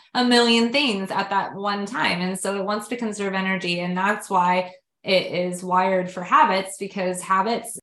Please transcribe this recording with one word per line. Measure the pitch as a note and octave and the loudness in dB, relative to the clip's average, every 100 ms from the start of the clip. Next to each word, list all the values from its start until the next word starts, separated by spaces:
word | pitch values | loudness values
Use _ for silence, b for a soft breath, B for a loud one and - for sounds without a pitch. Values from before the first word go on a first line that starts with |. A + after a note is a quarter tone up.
| B | B
a | - | 0
million | B3 A#3+ A#3 A#3 A#3 | 4 6 6 6 4
things | C4+ C#4+ G3 F#3+ | 2 0 0 -2
at | - F#3+ | -4 -2
that | G3 - | -2 -2
one | F#3+ G3+ G3+ G3+ | -4 -4 -4 -4
time. | C4+ D4+ F3+ | -2 -2 0
And | F3+ F#3+ | -2 -4
so | G3 G3+ | -4 -4
it | |
wants | F#3+ G#3+ A3+ | -2 -4 -4
to | A#3+ | -6
conserve | A3 G3+ G3+ | -4 -4 -4
energy. | F#3+ F#3 F#3+ F3+ F3 | -2 -2 -2 -2 -2
And | F3 F3+ | -2 0
that's | G3 G#3 - | 0 -2 0
why | F#3+ F3+ F3+ F#3 - _ _ | 2 2 2 0 -8 _ _
it | - F#3 - | 0 2 2
is | E3+ F3+ F3 | -2 -4 -4
wired | F#3 F3+ F#3+ F#3+ F3+ | -2 2 2 2 -2
for | F#3 | -6
habits, | F3 C4 D#4 F#3+ F#3+ - | 2 4 4 2 -4 -8
because | G3 G3+ F#3 F3+ | -8 -4 -4 -4
habits, | - F#3+ G3 A#3 - - | 0 0 0 -2 -6 -14